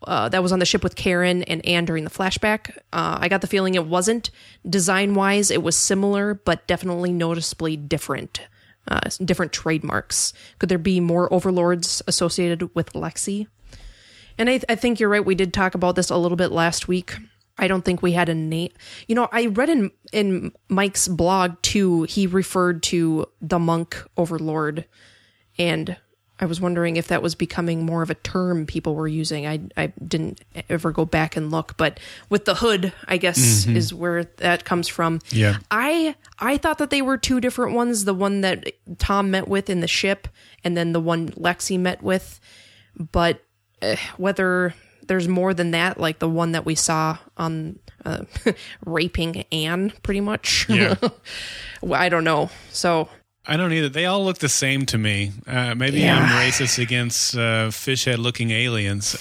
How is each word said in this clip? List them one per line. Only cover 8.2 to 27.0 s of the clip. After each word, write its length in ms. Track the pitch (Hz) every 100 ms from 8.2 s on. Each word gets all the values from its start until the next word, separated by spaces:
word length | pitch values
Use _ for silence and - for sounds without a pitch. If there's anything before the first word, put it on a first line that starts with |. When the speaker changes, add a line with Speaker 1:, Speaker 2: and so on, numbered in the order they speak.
| - - - _ _ _ -
Speaker 1:
Uh, 100 | - -
s-, 120 | -
different 340 | 185 180 170
trademarks. 800 | - - 160 147 - - - - - - -
Could 100 | 175
there 80 | 180
be 220 | 165 185
more 340 | 170 170 175
overlords 680 | 185 190 180 175 175 170 - -
associated 680 | 180 175 - 175 170 175
with 180 | - 160
Lexi? 520 | 160 160 - - 202 214 _ - - - - - - - -
And 120 | 233
I, 40 |
th-, 100 | 262 -
I 60 |
think 240 | 233 247 226
you're 100 | 214
right. 160 | 208
We 120 | 190 185
did 180 | 185
talk 220 | 208 185 185
about 180 | 180
this 160 | 180 175
a 60 | 175
little 180 | 175 175
bit 140 | 185
last 380 | 170 170 170 -
week. 260 | 185 - - - _ _ -
I 100 | 185
don't 160 | 190
think 180 | 175 180
we 80 | 180
had 180 | 175 170
a 60 |
name. 380 | 160 156 165 175 - - - -
You 80 |
know, 140 | 226 240
I 160 | 226 233
read 220 | 202 285
in, 240 | 320 196 - -
in 380 | 214 202 185 - - -
Mike's 380 | 190 202 196 -
blog, 560 | 165 170 190 180 170
too, 400 | - 214 190 170
he 220 | 160 - 190
referred 560 | 185 180 190 180 170
to 420 | - 175 165 156 - _
the 200 | 156 175
monk 420 | 165 165 170 - - -
overlord, 680 | 170 165 156 156 151 151 160 _ - _ _ _ _ -
and 360 | 175 160 156 - _ _ _ -
I 60 | 185
was 140 | 170
wondering 360 | 180 175 170
if 100 | 165